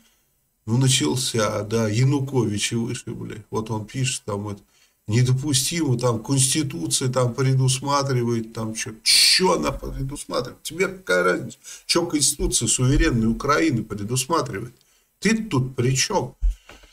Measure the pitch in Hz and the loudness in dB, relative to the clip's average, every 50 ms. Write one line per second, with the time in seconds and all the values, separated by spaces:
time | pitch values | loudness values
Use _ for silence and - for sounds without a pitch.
0 | - _ _ _ _ _ _ _ _ _ _ _ - 107 113 127 135 127 131 - | -16 _ _ _ _ _ _ _ _ _ _ _ -6 -2 2 2 4 4 4 2
1 | 151 147 139 127 - - - 113 104 104 104 104 104 104 110 113 113 107 107 117 | 2 0 0 0 -2 -2 0 0 0 0 0 -4 -4 -2 0 0 0 2 2 2
2 | 131 135 147 139 131 135 135 127 113 104 104 101 - - 117 117 113 120 120 - | 4 4 2 2 0 0 0 0 0 0 0 -2 -2 -2 -2 -2 -2 -4 -6 -8
3 | - - - 117 117 117 113 107 104 - - 113 110 - 110 107 101 - - 135 | -8 -10 -10 -10 -10 -12 -12 -14 -12 -8 -6 -6 -4 -4 -6 -6 -6 -6 -6 -4
4 | 127 127 - - - - 101 101 104 104 101 101 - _ _ _ _ _ _ _ | -2 -2 -4 -4 -6 -6 -6 -6 -6 -6 -8 -10 -14 _ _ _ _ _ _ _
5 | _ - 104 123 127 120 127 131 139 151 139 131 - - 170 170 160 139 120 113 | _ 0 2 4 4 4 2 2 0 0 0 0 0 0 -2 0 0 0 0 2
6 | 127 123 113 110 - - 139 135 131 - - 160 143 131 165 170 165 151 - - | 2 0 0 0 -2 -2 0 2 2 2 2 0 -2 -2 -4 -6 -6 -2 -2 0
7 | 139 127 127 131 127 117 117 - 131 131 131 131 131 127 127 - 139 139 139 143 | 0 0 0 2 0 0 0 0 0 2 2 4 4 2 2 0 -2 -2 0 0
8 | 135 139 131 123 120 117 117 117 110 113 - 113 110 110 110 - - 127 113 - | 0 0 0 0 0 0 0 -2 -4 -6 -8 -8 -6 -6 -6 -6 -8 -8 -10 -6
9 | - - - - - - - - 185 185 170 151 151 143 135 - - - 127 135 | 0 2 4 4 4 4 4 4 4 4 4 2 2 0 -2 -4 -6 -8 -6 -6
10 | 135 135 - - - - - - - - - - - - 151 170 190 190 - - | -6 -6 -6 -8 -8 -6 -4 -4 -4 -6 -8 -12 -12 -8 -4 -2 -2 -2 -4 -6
11 | - - 180 180 175 180 175 147 131 117 - - - - - - - - - 170 | -2 0 2 2 4 2 2 0 -2 -8 -12 -14 -18 -20 -20 -12 -4 -2 0 0
12 | 170 170 - 147 - - - - - - - - 120 113 - - 131 127 143 156 | 0 0 0 0 0 0 0 0 -2 0 0 0 0 0 0 2 2 4 4 4
13 | 165 160 127 113 110 113 113 - - 139 147 165 165 160 127 107 101 - 104 104 | 4 4 4 2 2 2 0 0 0 2 2 4 4 2 2 0 -2 -4 -8 -8
14 | 101 101 123 131 - - 165 156 135 131 98 98 127 127 - _ _ _ _ _ | -6 -4 -2 -2 -2 0 0 -2 -2 -2 -6 -8 -8 -10 -14 _ _ _ _ _
15 | _ _ _ - - 202 226 220 - - - 131 131 - - - 120 131 135 - | _ _ _ -2 0 0 2 0 0 0 0 0 0 0 -2 -2 0 0 2 2
16 | - - 208 175 127 - - - - 147 - - _ - - - - - | 0 0 0 -2 -2 -4 -6 -2 0 0 0 0 _ -20 -20 -20 -20 -20